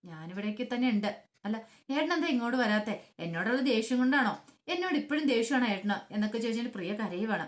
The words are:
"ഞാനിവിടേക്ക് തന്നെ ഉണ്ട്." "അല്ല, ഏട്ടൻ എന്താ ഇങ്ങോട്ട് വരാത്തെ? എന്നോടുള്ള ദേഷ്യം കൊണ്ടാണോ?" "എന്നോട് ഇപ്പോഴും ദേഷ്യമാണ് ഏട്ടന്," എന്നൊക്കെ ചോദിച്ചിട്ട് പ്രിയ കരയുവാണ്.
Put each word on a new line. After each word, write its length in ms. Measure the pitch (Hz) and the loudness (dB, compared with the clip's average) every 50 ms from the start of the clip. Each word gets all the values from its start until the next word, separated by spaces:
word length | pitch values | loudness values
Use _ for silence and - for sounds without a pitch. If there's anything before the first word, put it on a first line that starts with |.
| - | -16
"ഞാനിവിടേക്ക് 600 | 180 165 156 160 165 185 196 202 214 214 214 247 233 247 | -16 -16 -12 -12 -10 -8 -4 -4 -4 -4 -4 -4 -4 0
തന്നെ 160 | 240 254 254 | 2 2 4
ഉണ്ട്." 320 | 226 202 208 202 202 - - _ _ _ _ | 4 4 2 0 -4 -4 -14 _ _ _ _
"അല്ല, 120 | 202 220 220 - - - - _ - | -4 -4 -4 -6 -12 -20 -20 _ -4
ഏട്ടൻ 220 | 269 294 311 320 349 | 0 0 0 2 0
എന്താ 160 | 330 320 339 | 0 2 2
ഇങ്ങോട്ട് 300 | 269 240 233 233 240 262 | 2 2 2 2 2 2
വരാത്തെ? 460 | 240 214 208 214 214 220 202 - - - _ - | 2 4 2 2 2 -2 -6 -6 -8 -18 _ -8
എന്നോടുള്ള 420 | 170 170 165 165 185 214 240 269 | -8 -6 -4 -2 0 0 0 2
ദേഷ്യം 380 | 254 277 240 220 220 - 254 247 | 2 2 2 2 2 2 2 2
കൊണ്ടാണോ?" 360 | 254 254 277 285 247 214 - - - - - _ _ - | 4 4 4 4 4 2 0 -2 -10 -20 -20 _ _ -6
"എന്നോട് 260 | 359 415 359 370 311 | -4 -2 -2 0 0
ഇപ്പോഴും 320 | 294 - - 285 302 302 | -2 0 0 -2 0 2
ദേഷ്യമാണ് 420 | 277 254 226 226 - 285 254 247 226 | 2 2 2 2 2 2 2 2 2
ഏട്ടന്," 460 | 202 190 190 208 202 190 - - - | 0 -2 0 -2 -2 -2 -4 -6 -4
എന്നൊക്കെ 240 | 208 208 214 214 226 | -2 -2 -2 -2 -2
ചോദിച്ചിട്ട് 320 | 220 233 226 233 233 247 | -2 -2 -2 -2 -4 -4
പ്രിയ 220 | - 202 175 180 208 | -6 -6 -6 -6 -4
കരയുവാണ്. 520 | 208 220 202 180 180 214 220 208 170 160 | -4 -4 -4 -4 -4 -2 -2 -2 -2 -4